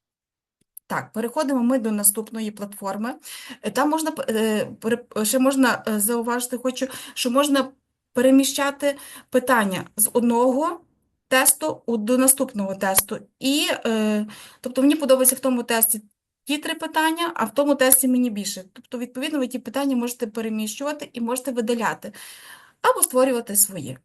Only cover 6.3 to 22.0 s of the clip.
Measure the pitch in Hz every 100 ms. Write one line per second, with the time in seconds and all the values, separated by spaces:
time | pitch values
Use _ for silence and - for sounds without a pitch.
6.3 | 240 247 247 254 254 262 - - - 247
7.3 | 254 294 277 262 - _ _ _ - 254
8.3 | 269 269 - 277 285 285 277 - - -
9.3 | 254 247 247 202 180 - - - 247 240
10.3 | 233 254 254 320 339 - _ _ _ _
11.3 | 262 277 - 311 - - 233 208 254 262
12.3 | 269 262 208 190 190 196 190 - 208 -
13.3 | _ 262 294 349 302 233 220 214 214 214
14.3 | - - - 254 247 269 294 277 262 254
15.3 | 262 262 247 240 233 226 214 - _ _
16.3 | _ - 294 311 330 320 320 320 330 339
17.3 | 339 214 - 285 277 262 262 262 247 247
18.3 | 208 196 - 185 - - 247 240 254 302
19.3 | 294 254 247 226 247 285 254 240 240 220
20.3 | 226 220 220 214 - 285 294 285 240 226
21.3 | 254 277 240 226 240 202 -